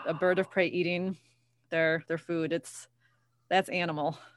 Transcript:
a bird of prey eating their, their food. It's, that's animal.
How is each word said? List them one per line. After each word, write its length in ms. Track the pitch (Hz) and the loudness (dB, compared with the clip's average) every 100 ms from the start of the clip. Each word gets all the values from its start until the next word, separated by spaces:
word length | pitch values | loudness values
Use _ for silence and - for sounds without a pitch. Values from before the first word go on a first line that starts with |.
| - | -4
a 80 | |
bird 240 | 160 180 180 | 0 2 2
of 120 | 190 | 2
prey 160 | - 180 | 0 0
eating 500 | 175 175 175 185 190 _ _ _ _ _ | 2 0 0 -2 -6 _ _ _ _ _
their, 340 | 165 160 160 - | 0 2 2 -2
their 100 | 165 | -6
food. 340 | - 170 160 | -4 -2 -2
It's, 360 | 165 - - - _ _ _ _ _ _ | -4 -6 -14 -18 _ _ _ _ _ _
that's 200 | 180 190 | 2 2
animal. 500 | 180 175 151 151 151 - | -2 -2 -2 -4 -4 -12